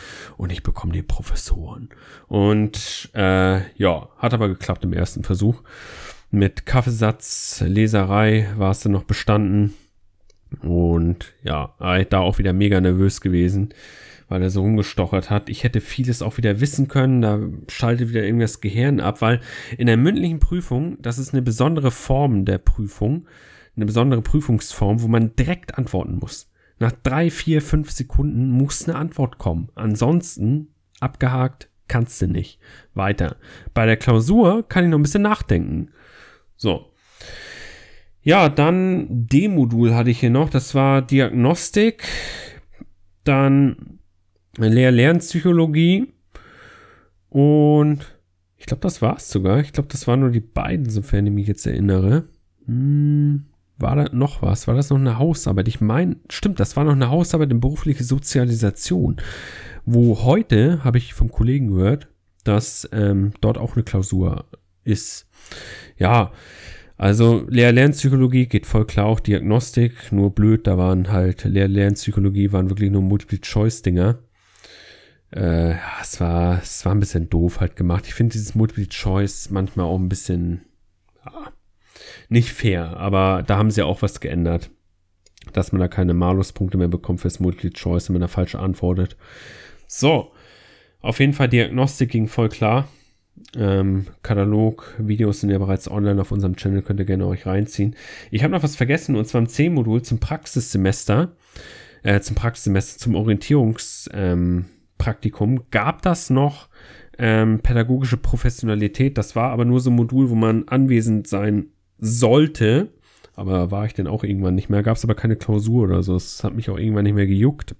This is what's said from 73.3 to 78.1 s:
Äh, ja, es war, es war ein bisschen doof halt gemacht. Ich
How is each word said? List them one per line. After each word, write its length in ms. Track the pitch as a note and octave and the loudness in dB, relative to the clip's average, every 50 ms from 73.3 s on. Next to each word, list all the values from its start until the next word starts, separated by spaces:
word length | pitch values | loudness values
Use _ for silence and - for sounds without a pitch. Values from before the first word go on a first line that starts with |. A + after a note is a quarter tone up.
| G#2 F#2 - - - A2 G#2 A2+ A2+ - - F#2+ F2+ F2+ F2+ G2+ A#2 - - _ _ _ _ _ _ - - - - - - - - - - _ _ _ _ _ - | -8 -8 -6 -4 0 0 2 0 0 -2 -2 0 2 2 2 2 0 -2 -6 _ _ _ _ _ _ -20 -20 -20 -20 -20 -20 -20 -20 -20 -20 _ _ _ _ _ -6
Äh, 360 | - F#2+ E2+ E2+ E2 E2+ E2+ | -2 0 0 2 2 2 2
ja, 220 | E2+ E2+ - - - - | 0 -2 -6 -10 -12 -12
es 180 | - - - - | -10 -8 -4 -2
war, 380 | F2+ F2 E2+ F2 F2 F2 F2+ F2 | -2 0 0 2 2 2 0 0
es 240 | - - - - - | -2 -6 -8 -4 -2
war 100 | F2+ F#2+ | 0 0
ein 60 | G2+ | 0
bisschen 300 | F#2+ - - F2 E2 - | 0 0 -2 -2 -2 0
doof 300 | - E2 E2+ F2 - - | 0 0 0 0 0 -2
halt 160 | F#2 E2+ - | -2 -2 -2
gemacht. 300 | - F#2 F2 F2 F2+ - | -2 -2 0 0 -2 -4
Ich 80 | - | -4